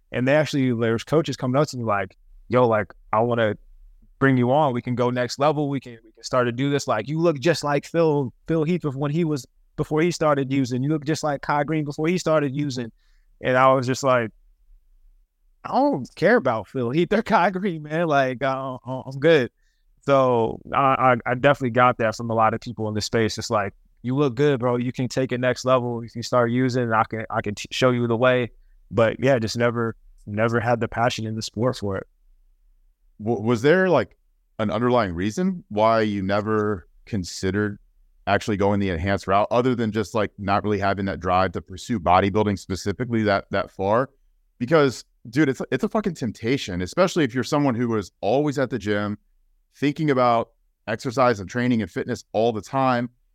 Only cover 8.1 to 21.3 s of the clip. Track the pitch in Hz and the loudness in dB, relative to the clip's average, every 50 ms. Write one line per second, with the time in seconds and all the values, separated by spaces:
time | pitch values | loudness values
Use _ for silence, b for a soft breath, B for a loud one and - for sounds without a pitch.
8.1 | 147 147 139 117 - _ _ - 165 165 156 151 180 165 - 151 127 135 151 143 | 2 0 -2 -4 -8 _ _ -4 -2 -2 0 0 -2 -2 -2 -4 -4 -4 -4 -2
9.1 | 147 170 175 156 151 143 - - _ _ _ _ _ - 147 - 156 156 160 175 | 0 0 0 0 -2 -4 -6 -10 _ _ _ _ _ -6 -4 -2 0 0 2 0
10.1 | 160 - 165 151 147 139 139 127 135 139 135 117 127 123 131 147 156 151 143 139 | 0 0 2 2 2 2 0 -2 0 -2 0 0 -2 -2 -2 0 -2 -2 -2 -4
11.1 | 156 - - 151 143 135 - - 147 147 147 123 160 156 151 143 143 - 156 160 | -4 -2 -2 -4 -4 -4 -2 -2 0 0 0 0 -2 -4 -4 -4 -4 -4 -2 0
12.1 | 185 175 - 165 156 156 147 143 127 139 147 143 123 123 120 - - _ _ _ | 0 0 0 2 2 2 2 0 -2 -2 -4 -4 -4 -6 -8 -8 -12 _ _ _
13.1 | _ _ _ _ _ - - 131 127 127 131 131 131 135 123 123 131 - - 135 | _ _ _ _ _ -6 -2 2 4 6 6 6 4 4 2 -2 -2 0 2 2
14.1 | 127 123 117 107 - _ _ _ _ _ _ _ - - _ _ _ _ _ - | 2 2 0 -2 -8 _ _ _ _ _ _ _ -20 -20 _ _ _ _ _ -20
15.1 | _ _ _ _ _ _ _ _ _ _ - 123 156 233 277 294 269 151 120 - | _ _ _ _ _ _ _ _ _ _ -10 -4 -2 0 0 2 0 -2 -6 -8
16.1 | - - 151 190 208 147 131 131 113 110 95 - - 131 123 117 127 160 180 - | -4 2 2 4 4 4 2 2 -2 -2 -4 -6 -4 -4 -2 0 0 0 0 2
17.1 | 214 208 220 - 208 202 170 208 185 185 190 208 165 160 147 151 151 160 175 160 | 0 0 0 2 2 2 2 2 0 -2 -4 -4 -6 -6 -8 -6 -4 -2 0 2
18.1 | 147 139 135 127 131 117 139 135 131 135 135 135 127 123 - 127 131 131 - 131 | 2 2 2 2 -2 -2 -2 -4 -2 -4 -6 -8 -10 -10 -10 -10 -10 -10 -10 -10
19.1 | 135 139 131 160 165 147 123 110 _ _ _ _ _ _ _ _ _ _ - - | -6 2 4 6 6 6 4 0 _ _ _ _ _ _ _ _ _ _ 0 2
20.1 | 139 135 131 127 123 117 113 117 - - - - - - 139 135 135 - 127 131 | 4 4 4 4 4 2 2 0 -2 -6 -8 -4 -2 0 2 2 2 4 4 4
21.1 | 123 120 - 117 | 2 2 0 -4